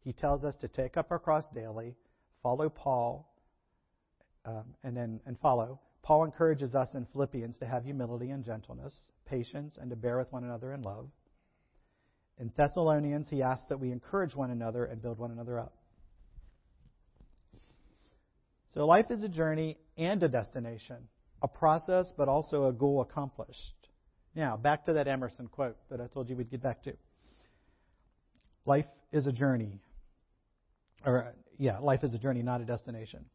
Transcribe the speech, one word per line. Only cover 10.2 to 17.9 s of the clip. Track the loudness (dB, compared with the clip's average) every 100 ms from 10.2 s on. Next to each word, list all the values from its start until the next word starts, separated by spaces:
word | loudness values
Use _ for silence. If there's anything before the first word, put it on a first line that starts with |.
| -4
one | -8
another | -8 -10 -10
in | -10
love. | -10 -10 -14 _ _ _ _ _ _ _ _ _ _ _ _ -12
In | -8 2
Thessalonians, | 2 4 4 4 2 -2 -2
he | 0
asks | 0 0 -4
that | -4
we | -4
encourage | -6 -4 -2 -2
one | -2 -4
another | -2 -4 -2
and | -4 -4
build | -8 -6
one | -8
another | -8 -6 -6
up. | -6 _ _ _ -20 _ -20 -20 -20 _ _ _ -20 _ _ _ -20 _ _ -20 -20 _ _